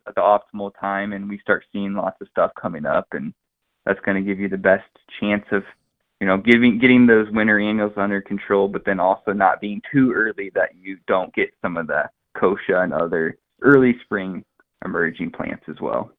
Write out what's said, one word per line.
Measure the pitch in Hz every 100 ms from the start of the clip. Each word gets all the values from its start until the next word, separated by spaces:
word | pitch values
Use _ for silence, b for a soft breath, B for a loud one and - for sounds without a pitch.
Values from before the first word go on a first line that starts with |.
the | - 113
optimal | 98 104 - 107 101 -
time, | 98 98 104
and | 101 101
we | 101
start | - 92 -
seeing | 101 98
lots | 98 95 -
of | -
stuff | - 85 -
coming | 92 80
up, | 73 80 -
and | 76 76 - _ _ _ _ -
that's | 98
gonna | - 98
give | 98 95
you | 98
the | 95
best | 95 98 - _ _ -
chance | 104 104 -
of, | 101 95 - _ _ _ -
you | 98
know, | 98
giving, | 117 117 123 113
getting | 127 123 120
those | 110 107
winter | 110 110 104
annuals | 104 107 104 104
under | 101 101
control, | - 98 - 101 98
but | 98
then | - 95
also | 92 98 -
not | 101 95 -
being | 104 101 -
too | 139 131
early | 104 110 101 98
that | 95 90 87
you | 95 95 -
don't | 95 90
get | - 95 _
some | 92 85
of | 78
the | 73 76 _ _ -
kochia | 92 98 - 92
and | 90
other | 73 85 85 80 - _ -
early | 135 139 127 120
spring | - 104 95 90 - _ _ -
emerging | - 85 85 87 85
plants | - 78 - -
as | 76
well. | 85 - -